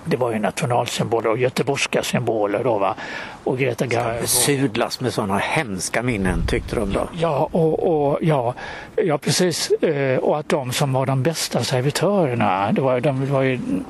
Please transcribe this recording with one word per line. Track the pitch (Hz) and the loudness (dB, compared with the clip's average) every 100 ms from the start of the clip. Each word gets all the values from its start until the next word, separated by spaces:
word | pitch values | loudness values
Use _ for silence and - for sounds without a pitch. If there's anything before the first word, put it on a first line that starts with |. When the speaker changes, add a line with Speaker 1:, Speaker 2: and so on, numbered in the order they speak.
| - | -4
Speaker 1:
det | 143 | -2
var | 240 | 0
ju | 220 | 0
nationalsymboler | - - 131 120 123 - 117 113 113 | -2 -2 0 0 0 -2 0 0 2
och | 110 | 2
göteborgska | 123 - 135 139 - - | 0 0 -2 -2 -2 -2
symboler | - 127 117 113 101 101 | 0 -2 0 0 2 2
då, | 131 107 | 2 2
va? | 95 - - - - - | 2 -2 -6 -12 -12 -8
Och | - 131 | -4 0
Greta | 131 117 127 | 0 0 0
Garbo. | 117 117 117 | 0 0 -2
Speaker 2:
Besudlas | 113 - - 139 135 107 110 - | -2 0 2 2 0 0 -2 -2
med | 127 | -4
såna | - 104 98 | -2 0 0
hemska | - 156 127 92 - - | 0 -2 -2 -4 -4 -2
minnen, | 123 110 95 85 82 | 0 0 0 0 0
tyckte | 95 - 120 | -2 -2 -4
de | 98 | -2
då. | - - | -2 -4
Speaker 1:
Ja, | 175 165 139 - | -2 -2 0 0
och, | 185 160 - - 156 143 | 2 2 2 0 2 2
och, | 147 | 0
ja, | 160 147 120 - - - - - | 2 2 0 -4 -8 -14 -8 -2
ja, | 185 147 | 0 0
precis. | - 139 180 151 - | 0 2 2 0 0
Eh, | 427 214 143 135 127 | 2 2 2 2 2
och | - 151 | 2 0
att | - | 0
de | 160 127 | -2 0
som | 123 143 | 0 0
var | 131 135 | 2 2
de | 135 | 2
bästa | 127 160 - - | 0 0 -2 -2
servitörerna, | 117 127 139 - 175 202 151 120 104 95 101 | 0 0 0 0 2 2 2 2 2 2 2
det | - | 2
var, | 135 127 | 2 2
de, | 139 131 135 | 2 0 0
det | |
var | 139 | 2
ju | 135 127 - - - | 2 0 -2 -4 -6